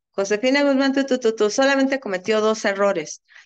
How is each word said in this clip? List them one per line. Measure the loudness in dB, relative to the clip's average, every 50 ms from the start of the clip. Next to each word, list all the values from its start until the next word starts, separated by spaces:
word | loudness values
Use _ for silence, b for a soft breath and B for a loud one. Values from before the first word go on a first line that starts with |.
| _ _
"Josefina | _ -4 -4 -2 -2 0 0 2 2 2 2
Guzmán, | 2 2 2 2 2 0
tu, | 0 0
tu, | 0 0 0
tu, | 0 0 0
tu, | 0 0 0
solamente | 2 2 2 2 2 2 0 0 -2 -4
cometió | -4 -6 -6 -6 -2 -2 0 0
dos | 2 0 0 0 -2
errores." | -4 -2 0 0 0 0 -2 -4 -8 -12 -18 _ B B B B